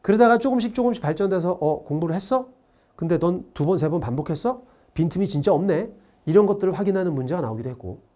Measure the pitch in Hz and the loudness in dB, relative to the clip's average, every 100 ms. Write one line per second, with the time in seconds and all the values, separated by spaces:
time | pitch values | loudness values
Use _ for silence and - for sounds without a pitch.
0 | - 214 240 233 262 254 226 233 240 214 | 2 6 6 6 2 0 -2 0 -2 0
1 | 147 165 196 185 170 180 151 151 - 147 | -4 -2 0 0 -2 -2 -2 -2 -4 -4
2 | 165 175 190 262 254 _ _ _ _ - | -2 -4 -2 -2 -4 _ _ _ _ -8
3 | 165 165 170 180 - - 147 185 151 165 | -2 0 0 -2 -8 -4 0 2 0 -2
4 | 117 127 147 151 240 247 - _ _ - | -2 -4 -4 -4 -4 -6 -12 _ _ -2
5 | 165 175 196 147 143 156 196 156 226 - | 0 0 -2 0 2 2 2 0 -2 -12
6 | _ _ - 185 202 202 190 165 202 190 | _ _ 2 4 4 2 -2 0 -2 0
7 | 180 139 127 175 123 110 127 120 90 - | -2 -2 -4 -4 -4 -6 -8 -10 -12 -14
8 | _ | _